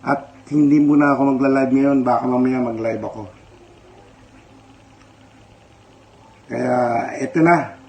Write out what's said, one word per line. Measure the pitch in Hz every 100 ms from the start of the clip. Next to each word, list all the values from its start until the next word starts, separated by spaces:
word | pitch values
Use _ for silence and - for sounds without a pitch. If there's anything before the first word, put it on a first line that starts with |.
At | 131 139 - - -
hindi | 147 143 147
muna | 147 147 143
ako | 139 139
magla-live | 131 139 135 135 135
ngayon, | 139 139
baka | 123 120 127
mamaya | 127 127 127
mag-live | 120 113 113 107 107
ako. | 110 98 - - - - - - - - - - 269 269 269 269 269 - - 262 - 262 262 - - _ - - - - - - - -
Kaya | 120 127 123 120 117 - -
eto | 131 165
na. | 165 175 - -